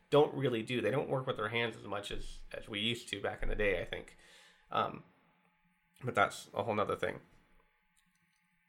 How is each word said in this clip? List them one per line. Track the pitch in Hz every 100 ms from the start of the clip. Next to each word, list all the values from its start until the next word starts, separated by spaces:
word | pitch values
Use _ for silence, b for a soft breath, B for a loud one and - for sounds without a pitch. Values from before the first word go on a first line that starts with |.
| -
don't | 143 147
really | 139 135 117
do. | 110 123
They | 104
don't | 131 -
work | 135 131
with | 110
their | 107
hands | 117 117 117
as | 117
much | 101 -
as, | 107 - - -
as | - -
we | 104
used | 110 117 -
to | 101
back | 101 98
in | 123
the |
day, | 107 104 87
I |
think. | 104 87 - - B B B B B
Um, | - 107 - - _ _ _ _ _ _ _ _ _
but | 123
that's | 104 98 - -
a | -
whole | 107
nother | 104 98 -
thing. | 87 - - - _ _ _ _ _ _ _ _ _ _ _ _